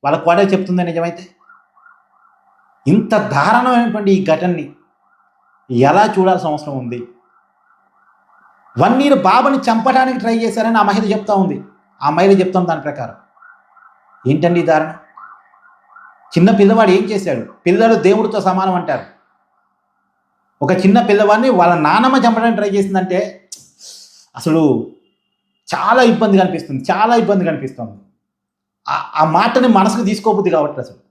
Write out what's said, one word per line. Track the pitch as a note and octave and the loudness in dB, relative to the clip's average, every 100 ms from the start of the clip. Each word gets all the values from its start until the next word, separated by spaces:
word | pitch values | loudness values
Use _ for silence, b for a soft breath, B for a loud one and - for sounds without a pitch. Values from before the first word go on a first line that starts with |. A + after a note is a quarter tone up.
వాళ్ళ | C#3 D3 | -2 -2
కోడలు | E3 F3 G3 | 0 2 2
చెప్తుందే | F#3+ F#3 F3+ | 0 -2 -4
నిజమైతే? | F3 E3+ E3+ E3+ - _ _ _ _ _ _ _ _ _ _ _ _ _ _ _ - | -2 -4 -6 -8 -18 _ _ _ _ _ _ _ _ _ _ _ _ _ _ _ 0
ఇంత | G#3 - G#3+ | 0 2 -2
దారుణమైనటువంటి | - C#3 D#3 A#3 B3 A#3+ A#3 A3 G3+ | 0 0 2 2 2 0 0 -2 0
ఈ | F#3+ F#3 | 0 2
ఘటనని | D#3+ F3+ E3+ C#3 - _ _ _ _ _ _ _ _ _ | -2 0 -4 -8 -16 _ _ _ _ _ _ _ _ _
ఎలా | B2 C3+ F3 G#3+ G3 | 0 2 4 2 2
చూడాల్సిన | F#3 F3+ E3 | 0 0 -2
అవసరం | D3 D3 C3+ | -6 -8 -10
ఉంది? | A#2+ A#2+ - _ _ _ _ _ _ _ _ _ _ _ _ _ _ _ _ - | -10 -12 -14 _ _ _ _ _ _ _ _ _ _ _ _ _ _ _ _ -2
వన్ | F3 B3+ | 0 2
ఇయర్ | C#4+ C#4 | 2 2
బాబుని | F#3 A3 C4+ C#4 | 2 2 2 -2
చంపడానికి | - A3+ C4 C4 C4 B3 | -2 -2 0 0 0 -2
ట్రై | G#3+ A3+ | -2 -2
చేశారని | A3+ A3+ A3 A3+ | -2 -2 0 2
ఆ | |
మహిళ | G3+ G3+ | 2 0
చెప్తా | G3+ G#3+ - | -2 -4 -2
ఉంది. | G3 F3 - - _ _ _ | 0 0 -4 -12 _ _ _
ఆ | C#3+ | -2
మహిళ | D#3+ G3 G3 | 2 4 4
చెప్తాం | F#3 F#3 F3 | 2 -2 -2
దాని | D#3 | -4
ప్రకారం. | C#3+ D3 A#2 - _ _ - - _ _ _ _ _ _ B2 | -6 -10 -12 -14 _ _ -20 -20 _ _ _ _ _ _ -2
ఏంటండి | D3 E3+ F3 | 0 2 0
ఈ | |
దారుణం? | D#3 D#3 D#3+ - _ - - - _ _ _ _ _ - - _ _ | 2 0 -2 -10 _ -20 -20 -20 _ _ _ _ _ -20 -20 _ _
చిన్న | - F3+ | 2 2
పిల్లవాడు | G3 G3 A3 G#3+ | 4 4 4 4
ఏం | F#3 | 2
చేశాడు? | F#3+ G#3 - B2+ A2 - - | 0 -4 -4 -6 -8 -8 -2
పిల్లలు | G3 A3+ A3 | 2 2 2
దేవుడితో | - G3 G#3+ G#3+ | 2 2 0 -2
సమానం | F#3+ F#3 F#3+ F3+ | -2 -2 -2 -4
అంటారు. | - C3+ - _ _ _ _ _ _ _ _ _ _ _ _ _ _ _ | -4 -8 -8 _ _ _ _ _ _ _ _ _ _ _ _ _ _ _
ఒక | C#3 | -2
చిన్న | F#3 G3 G3 | 0 2 2
పిల్లవాడిని | A#3 G#3 G#3 G#3+ C4 | 2 2 4 2 2
వాళ్ళ | G#3 E3+ | 2 2
నానమ్మ | E3+ D3+ F#3 B3+ C4 | 2 2 2 2 2
చంపడానికి | A#3 A3 A#3 G3+ | 2 0 0 -2
ట్రై | G#3 | -2
చేసిందంటే | G3+ G3 F#3+ F#3 F#3 - - _ - - _ B B B B B A#2+ | -2 -2 -2 -2 -4 -4 -10 _ -20 -20 _ B B B B B -8
అసలు | D#3+ D#3 D#3 A#2+ - - _ _ _ _ _ _ - - | -2 2 2 0 -4 -16 _ _ _ _ _ _ -10 -4
చాలా | F#3 A#3+ | 0 2
ఇబ్బందిగా | A#3+ - G#3+ G3 | 4 2 2 2
అనిపిస్తుంది, | F3+ D#3+ - C3+ - | 2 -2 -8 -10 -4
చాలా | F3+ A#3 A#3 | -2 2 0
ఇబ్బందిగా | F#3 G3 E3 | 0 0 -2
అనిపిస్తుంది. | D3 C3+ - A2+ G2 _ _ _ _ _ _ _ _ - | -4 -8 -12 -16 -16 _ _ _ _ _ _ _ _ -8
ఆ, | C#3 - D3+ | -8 -6 -2
ఆ | D#3+ | 0
మాటని | D#3+ A3 B3+ B3 | 0 0 0 2
మనసుకు | G3+ G3 A#3 | 2 2 0
తీసుకోబుద్ధి | G3 - A3+ G3 F#3 | -4 -4 -2 -2 0
కావట్లేదు | D#3+ D3 - A2+ | -2 -2 -6 -14
అసలు. | - _ | -16 _